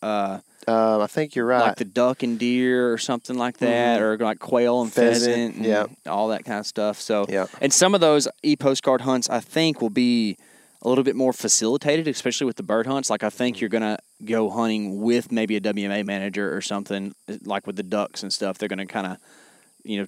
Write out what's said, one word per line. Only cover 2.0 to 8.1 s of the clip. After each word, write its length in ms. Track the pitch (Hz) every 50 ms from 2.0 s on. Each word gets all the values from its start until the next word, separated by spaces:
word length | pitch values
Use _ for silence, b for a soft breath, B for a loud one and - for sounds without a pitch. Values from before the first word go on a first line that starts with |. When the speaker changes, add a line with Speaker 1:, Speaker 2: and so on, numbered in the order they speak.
| 123 127 131 - 135
Speaker 1:
and 160 | 120 117 110
deer 540 | 120 120 123 127 127 127 127 127 123 123 117
or 60 | 113
something 400 | - - 127 117 - - 127 123
like 200 | 120 123 120 -
that, 420 | 123 120 117 120 120 120 117 107
Speaker 2:
Mm-hmm. 40 | 110
Speaker 1:
or 140 | 110 110 110 117
like 140 | 107 107 -
quail 420 | - - 127 120 123 120 120 123 120
and 100 | 110 -
Speaker 2:
Pheasant, 320 | 127 120 117 120 120 117
Speaker 1:
pheasant 320 | 123 120 120 120 113 -
and 80 | - 110
Speaker 2:
yeah. 220 | 110 107 104 104 - - - -
Speaker 1:
all 220 | - 85 101 107 110
that 160 | 110 - -
kind 140 | 120 110 104
of 80 | 107
stuff. 340 | - - 113 104 104 104 -
So, 240 | - - 110 104 101 92
Speaker 2:
Yeah. 180 | 101 95 92 - - - -
Speaker 1:
and 100 | 139 -
some 220 | - 180 185 208
of 60 | 190 170
those 260 | 156